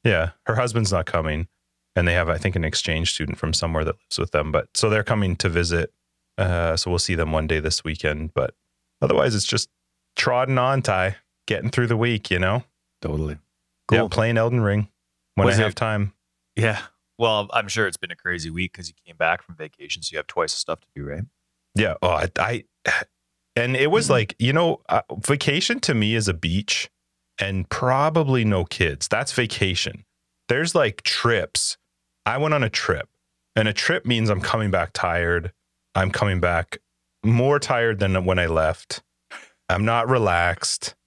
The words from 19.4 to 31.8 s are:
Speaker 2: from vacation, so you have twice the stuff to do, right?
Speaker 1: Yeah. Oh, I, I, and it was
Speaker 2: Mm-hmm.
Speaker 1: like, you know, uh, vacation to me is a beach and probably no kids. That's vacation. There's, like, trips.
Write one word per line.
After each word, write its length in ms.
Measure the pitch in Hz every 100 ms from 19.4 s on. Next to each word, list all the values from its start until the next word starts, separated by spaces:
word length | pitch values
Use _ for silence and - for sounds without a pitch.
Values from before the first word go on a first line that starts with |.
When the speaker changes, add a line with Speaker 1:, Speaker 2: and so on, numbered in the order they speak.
Speaker 2:
from 120 | - 80
vacation, 460 | 78 _ 71 82
so 120 | 78
you 40 | 80
have 80 | -
twice 260 | - 80
the 40 | -
stuff 220 | - 80
to 80 | _ -
do, 80 | 71
right? 180 | 76 113 _ _ _ _ 95
Speaker 1:
Yeah. 180 | 104 76
Oh, 80 | 90
I, 200 | 80 87 -
I, 240 | 92 120 - _ - - - _ _ _ _ -
and 200 | 123 131
it 160 | 143
was 140 | 208 147
Speaker 2:
Mm-hmm. 80 |
Speaker 1:
like, 220 | 131 104 -
you 140 | 117
know, 280 | 151 170 - -
uh, 120 | - - 90
vacation 600 | - 143 - 139 - 240
to 120 | -
me 220 | 120 107 113
is 120 | 101
a 60 |
beach 560 | 85 85 90 104 - - _ _ _ _ -
and 300 | 98 95 92
probably 720 | - 127 131 151 165 139 131 107
no 200 | 98 85
kids. 420 | - 85 69 -
That's 240 | 107 139
vacation. 720 | - 113 - 95 90 - - - _ _ _ -
There's, 260 | 123 165 170
like, 260 | 123 -
trips. 720 | - - 120 110 82 - - -